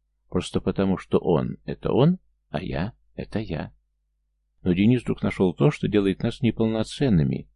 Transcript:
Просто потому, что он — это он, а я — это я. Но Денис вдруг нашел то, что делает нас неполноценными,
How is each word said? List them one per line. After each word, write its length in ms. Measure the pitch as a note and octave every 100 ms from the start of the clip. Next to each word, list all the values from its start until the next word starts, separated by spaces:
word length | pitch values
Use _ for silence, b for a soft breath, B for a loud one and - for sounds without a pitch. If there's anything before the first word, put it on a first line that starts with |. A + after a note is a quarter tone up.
| _ _ _
Просто 320 | F2+ - F#2+
потому, 380 | - F#2 G2 F2
что 220 | - F#2
он — 380 | - D#2+ A#1+ -
это 300 | - - -
он, 260 | G2+ D#3 F#3 _ _ _
а 120 | D2+
я — 300 | F#2 C#2 G2 - _ -
это 240 | - G2+
я. 320 | G#2 D2+ F#2+ _ _ _ _ _ _ _ _ _
Но 100 | F#2+
Денис 300 | F2 G#2+ B2
вдруг 200 | - -
нашел 300 | G2+ - F#2
то, 180 | - C#3+
что 160 | - -
делает 360 | G#2 G2 F2+
нас 180 | A#2 -
неполноценными, 1080 | A#2 - A2+ A2 A2 - D3 F3 C#3 C3 -